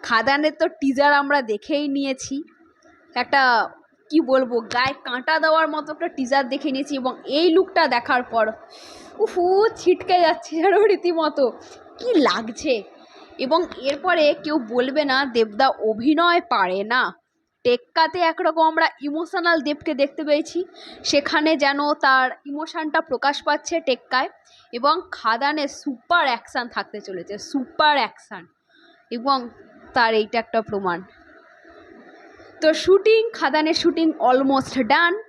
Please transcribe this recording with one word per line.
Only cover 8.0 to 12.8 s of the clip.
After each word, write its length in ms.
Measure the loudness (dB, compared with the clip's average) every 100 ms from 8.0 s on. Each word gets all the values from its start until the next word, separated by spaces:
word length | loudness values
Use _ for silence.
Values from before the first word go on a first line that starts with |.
| 0 -2
পর 220 | 0 -2 -2 -4 -20 -20 -20 -20 -20 -4
উফু 200 | -2 0 2 4 2 2
ছিটকে 380 | 0 0 2 2 2
যাচ্ছে 260 | 0 -6 0
যেন 140 | 2 4 2
রীতিমতো, 540 | 2 0 -2 -2 0 -2 -2 -20 -20 -20 -10
কি 100 | 0 2 2
লাগছে। 480 | 0 -6 -8 -4 -4